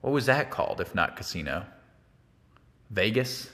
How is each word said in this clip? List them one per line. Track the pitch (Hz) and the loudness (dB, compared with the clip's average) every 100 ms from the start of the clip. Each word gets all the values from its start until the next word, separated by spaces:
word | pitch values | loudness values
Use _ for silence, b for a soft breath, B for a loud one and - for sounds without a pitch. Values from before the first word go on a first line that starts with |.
What | 127 | 2
was | 143 123 | 2 4
that | 131 147 | 4 2
called, | - - - | -2 -2 -2
if | 90 90 | -2 0
not | 82 - | 0 0
Casino? | - 90 73 67 - - - _ _ _ _ _ _ - _ _ _ | -8 -6 -4 -4 -6 -16 -20 _ _ _ _ _ _ -20 _ _ _
Vegas? | 98 98 117 127 - - | 0 2 2 0 -4 -12